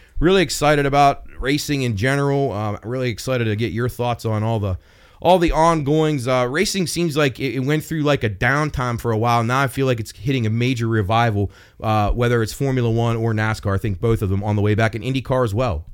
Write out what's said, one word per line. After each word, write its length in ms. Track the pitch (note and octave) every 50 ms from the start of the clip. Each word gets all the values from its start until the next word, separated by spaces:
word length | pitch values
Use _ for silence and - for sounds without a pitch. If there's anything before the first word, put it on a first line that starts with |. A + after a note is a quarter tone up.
| - - _ -
really 220 | D3 E3+ F#3+ G3
excited 440 | F3 - - - D3 D3 D3+ D3 C#3
about 380 | C#3 C3+ C#3+ C#3+ C#3 C3+ - - - - -
racing 440 | A2+ B2+ C#3+ D3 - - D3 C3+ C3
in 120 | A#2+ A2+
general. 560 | F#2+ A2 C3 C#3 C#3+ C#3+ C#3 C#3 C#3 C#3 C3
Um, 260 | F#2 G#2 G#2+ G#2+ G#2 G2+ -
really 260 | G#2+ B2 C3 B2+ B2
excited 360 | A2 - - B2+ C3 B2 A#2
to 100 | A2 G#2
get 160 | G#2 A#2 G#2+
your 160 | E2 A2+ B2 B2
thoughts 360 | - - A#2+ B2 A#2+ - -
on 180 | A2+ A2 G#2+ G#2+
all 160 | A2+ A#2 A2
the, 180 | G2+ G2 F#2 - - _ - - - - - -
all 180 | - E3 F#3 F3+
the 120 | E3+ D#3
ongoings. 760 | C3+ D3+ D#3+ E3+ E3 D#3+ C#3+ C3+ D3+ D#3 D#3 D3+ D3+ C#3 A2+ C3
Uh, 200 | C3 B2+ B2 B2
racing 360 | C3 E3 G3 G#3+ - G3 F3+ -
seems 280 | - D#3+ F3 E3+ C3 D3+
like 220 | D3+ C#3 A#2+ -
it, 160 | C3 C3+ A2
it 40 | C3+
went 240 | B2+ C#3 D3+ D#3 D3
through, 180 | - E3 D#3+
like, 220 | C#3+ D3 C#3+ C#3 -
a 60 | A2
downtime 680 | G2 - B2 B2 C#3 D3 D#3 D3 - C#3+ C3 B2 A#2+ A2
for 120 | - A#2+
a 60 | A2 G#2+
while. 260 | A2+ A#2+ A#2+ A#2+ A2+
Now 180 | A2+ B2+ C3+
I 60 | C#3 C3
feel 180 | - C3+ C3+ C3
like 120 | B2+ A2
it's 120 | A2 -
hitting 340 | - - - C#3+ C3+ C3 A2+ G#2+
a 20 |
major 380 | A2 A#2 A#2+ B2+ C3+ A#2 A#2 A2+
revival, 640 | A2+ A2 G2+ F2+ A2+ A#2 A#2+ A#2 G#2 G2+ G2+ F#2+ - - - - _ -
uh, 300 | - A2 A2 G#2+ G#2 G2
whether 300 | F2+ A2+ A#2+ A#2+ A#2+ A#2 A2
it's 100 | G#2+ -
Formula 360 | - C#3 C3+ C3 B2+ A#2 A#2
One 260 | A2+ A#2 A#2 A#2 A#2
or 180 | A2+ A2+ A#2 A2
nascar. 420 | G#2+ A2 A2 A2 - - G#2 G2
I 20 | F#2+
think 200 | - A2 F#2+ -
both 220 | - A#2 A2+ G#2+ A2
of 60 | F#2
them 140 | G2 G2 G2+
on 120 | G#2+ G#2
the 60 | G#2 G2+
way 100 | G#2 G#2+
back, 180 | G2+ A2+ A2 -
and 80 | A2+ -
IndyCar 400 | B2+ C3 C3 A#2 - B2+ C3 B2+
as 100 | A2 F#2+
well. 300 | G#2+ C3 A#2+ E2+ D2 - -